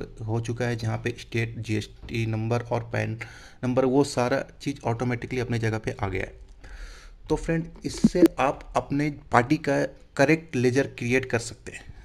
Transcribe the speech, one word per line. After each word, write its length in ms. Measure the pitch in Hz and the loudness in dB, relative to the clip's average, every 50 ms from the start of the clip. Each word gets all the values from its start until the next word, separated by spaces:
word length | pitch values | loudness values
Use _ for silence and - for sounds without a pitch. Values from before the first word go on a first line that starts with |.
| - - - - 110 107 | -6 -10 -10 -8 -4 -2
हो 140 | 110 117 | 0 0
चुका 240 | 117 120 120 117 127 | 0 -2 -2 -2 0
है, 100 | 120 120 | 0 0
जहाँ 220 | 113 113 110 110 110 | 0 0 -2 -2 0
पे 180 | - 120 120 - | -2 -4 -4 -4
स्टेट, 400 | - - - 117 113 113 113 113 | -8 -4 -2 -2 -2 -2 -4 -6
जीएसटी 680 | 104 107 107 107 104 - - - - - 120 117 113 | -4 -2 -2 -2 -2 -4 -10 -14 -10 -6 -2 -2 0
नंबर 360 | 110 110 110 110 113 120 117 | 0 0 0 0 2 0 0
और 280 | 117 - 120 120 117 113 - | 0 0 -2 -2 -2 -2 -2
पैन 260 | 110 110 107 110 113 - - - - - - - - - | -2 0 0 -2 -6 -8 -12 -14 -18 -18 -18 -12 -4 -2
नंबर, 220 | 123 127 127 131 | 0 4 4 4
वो 180 | 131 123 143 143 | 6 6 4 4
सारा 420 | 143 - 131 120 123 135 135 - - - - | 4 4 2 2 2 2 0 -2 -4 -10 -8
चीज़ 180 | - 139 143 - - | -6 -6 -6 -2 -2
ऑटोमेटिकली 540 | - 120 117 127 123 123 120 120 - 127 127 | -2 0 0 0 0 0 -2 -2 -4 -2 -2
अपने 200 | 117 101 120 117 | 0 0 0 2
जगह 180 | 113 113 107 110 | 2 2 0 0
पे 180 | - 131 117 - | -2 -4 -4 -2
आ 80 | 104 95 | -2 -2
गया 140 | 92 92 | -2 -2
है। 120 | - - - - - - - - - - - - - - - - - - - - - - | -4 -4 -8 -14 -18 -20 -20 -18 -18 -16 -14 -14 -14 -14 -16 -16 -18 -20 -20 -10 -2 0
तो 60 | 156 | 0
फ्रेंड, 300 | 151 - - 165 165 165 - - - - | 0 2 2 0 0 0 -2 -8 -8 -8
इससे 380 | 143 - - - - - 180 170 165 - - | -6 -2 4 4 6 8 8 8 8 8 6
आप 340 | 127 139 - - - - - | 2 2 2 0 -4 -2 0
अपने 340 | 123 120 - 139 143 147 151 143 120 - - | 0 0 2 0 2 2 0 -2 -6 -10 -8
पार्टी 260 | - 120 120 127 156 156 | -4 -4 0 0 0 0
का 260 | 160 143 139 143 143 - - - - - - - | 0 0 0 0 0 -2 -6 -12 -20 -8 0 2
करेक्ट 380 | 139 135 160 165 165 - - | 4 4 4 2 0 -4 -2
लेजर 320 | 127 120 127 120 139 135 117 | 0 2 2 2 2 0 0
क्रिएट 380 | - - 123 120 123 131 127 | -2 -6 -2 2 2 2 2
कर 140 | - - 117 | 0 -2 -2
सकते 320 | - - - - - - | -2 -4 -12 -14 -16 -14
हैं। 140 | - - - - - - - | -14 -14 -16 -16 -18 -18 -18